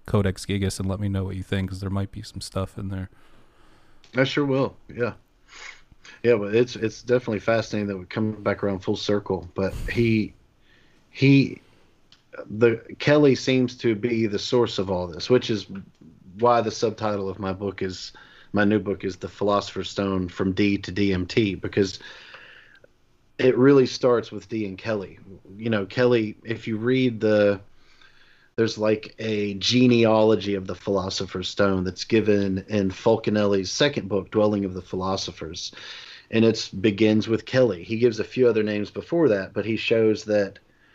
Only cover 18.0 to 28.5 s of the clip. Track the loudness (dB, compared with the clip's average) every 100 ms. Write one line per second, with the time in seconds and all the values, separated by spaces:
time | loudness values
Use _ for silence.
18 | -14 -18 -20 -20 -4 2 4 2 0 -4
19 | -6 -8 -12 -4 0 0 -2 -8 -8 -4
20 | -2 -2 -4 -4 -2 0 0 0 -4 -2
21 | 0 0 0 0 0 -2 -4 0 -2 -4
22 | -18 -20 -20 -20 -20 -20 -20 _ _ _
23 | _ _ _ 0 2 6 6 6 4 2
24 | 2 2 0 -12 -8 -6 -6 -8 -6 -6
25 | -6 -16 -20 -20 -20 -10 -2 -2 -2 0
26 | 2 2 0 -6 -10 -8 -6 -4 0 2
27 | 0 0 2 4 4 0 -6 -20 -20 -20
28 | -20 -20 _ _ _